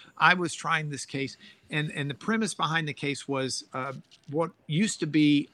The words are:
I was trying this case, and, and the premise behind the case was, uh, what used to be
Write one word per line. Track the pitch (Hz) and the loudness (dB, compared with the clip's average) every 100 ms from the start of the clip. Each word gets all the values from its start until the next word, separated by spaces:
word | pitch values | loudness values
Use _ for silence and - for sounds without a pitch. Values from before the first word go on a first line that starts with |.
| - - | -16 2
I | 160 | 4
was | 185 170 | 4 0
trying | - 151 160 151 | -4 -2 -2 -2
this | 139 - | -8 -6
case, | 139 135 - - - - | -6 -6 -8 -20 -20 -6
and, | 151 151 | -4 -2
and | 165 143 | -4 -4
the | |
premise | 139 - 220 220 | -4 -2 0 0
behind | - 165 160 156 | -2 0 0 -2
the | |
case | 135 143 139 - | -4 -4 -4 -2
was, | 139 131 - - | -2 -2 -4 -8
uh, | 131 135 135 - - - | -8 -8 -8 -16 -20 -8
what | 147 165 - - | -2 -2 -4 -2
used | 156 208 - | 0 2 0
to | 165 | 0
be | 156 151 147 - | 4 6 4 2